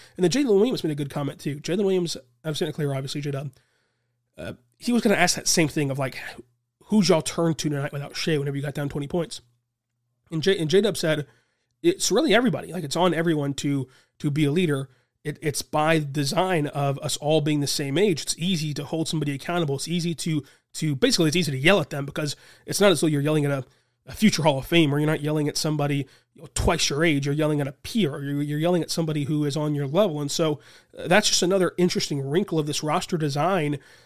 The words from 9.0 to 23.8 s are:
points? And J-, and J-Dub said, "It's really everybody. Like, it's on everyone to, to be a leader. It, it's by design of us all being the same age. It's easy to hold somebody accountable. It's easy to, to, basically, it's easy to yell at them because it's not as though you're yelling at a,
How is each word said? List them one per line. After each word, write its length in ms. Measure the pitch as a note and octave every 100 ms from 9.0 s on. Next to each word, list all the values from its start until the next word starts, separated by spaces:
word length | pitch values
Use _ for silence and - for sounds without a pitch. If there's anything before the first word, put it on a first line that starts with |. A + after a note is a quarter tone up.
| C#3
points? 320 | F3 D#3 - _ _ _ _ _ _ _ _ -
And 140 | D#3+
J-, 140 | F#3+ G3
and 120 | D3+
J-Dub 280 | F#3+ G#3 E3+
said, 280 | E3 D3+ - _ _ _ _ _
"It's 300 | E3+ - -
really 240 | F3+ D#4 A3
everybody. 380 | B3 D3 E2
Like, 100 | F3
it's 140 | C#3+ E3+
on 160 | F3+
everyone 400 | D#3+ E3+ D3+ C#3 C#3
to, 320 | D3 C#3 B2 _ _ -
to 100 | D3+
be 140 | D3
a 80 | C#3+
leader. 380 | E3+ E3+ C#3 C#3 _ _ _
It, 160 | D3 -
it's 200 | D#3 -
by 380 | - D3+ D#3 D#3+
design 680 | C#3+ D3 C#3 D#3+ F#3 E3 D3
of 320 | C#3 C#3 C#3
us 160 | - -
all 220 | D3 D#3+
being 220 | D3+ D3
the 40 | C#3
same 320 | - C#3 D3
age. 260 | G#3+ D3+
It's 120 | - -
easy 360 | F3 E3+ D3+
to 100 | D3
hold 240 | C#3 E3 D#3+
somebody 260 | D#3+ D3
accountable. 420 | C#3 - F3 D3 C#3
It's 120 | D#3+
easy 260 | F3 E3+ E3
to, 280 | F3 D#3 - _ _
to, 240 | - D#3 C3+
basically, 320 | C4 - D#3
it's 80 | E3+
easy 160 | D#3+
to 40 | C3
yell 220 | D#3+ G#3
at 120 | -
them 140 | D3 C#3+
because 300 | D#3+ D3 - - - -
it's 160 | -
not 100 | G3+
as 80 | E3
though 80 | D#3+
you're 140 | C#3+
yelling 240 | D3 D#3 C#3+
at 60 |
a, 140 | C#3 - _